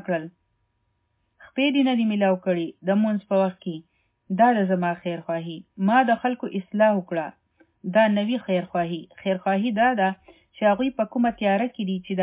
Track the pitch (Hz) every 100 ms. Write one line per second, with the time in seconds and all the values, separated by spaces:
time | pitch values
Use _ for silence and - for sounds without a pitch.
0 | 190 170 160 - _ _ _ _ _ _
1 | _ _ _ _ - - 277 277 262 247
2 | 220 208 196 185 190 175 165 - 175 196
3 | 220 208 - 196 190 185 - 160 - _
4 | _ _ _ 190 240 233 190 185 175 175
5 | 180 170 165 165 170 165 - - 190 240
6 | 247 226 254 254 - 196 185 208 214 208
7 | 185 170 151 - _ _ _ _ - 190
8 | 220 208 208 247 - 185 185 180 170 170
9 | - - 196 190 190 196 233 214 240 240
10 | 190 190 _ - _ - 214 202 269 -
11 | 214 254 240 226 208 196 247 - 196 185
12 | 185 190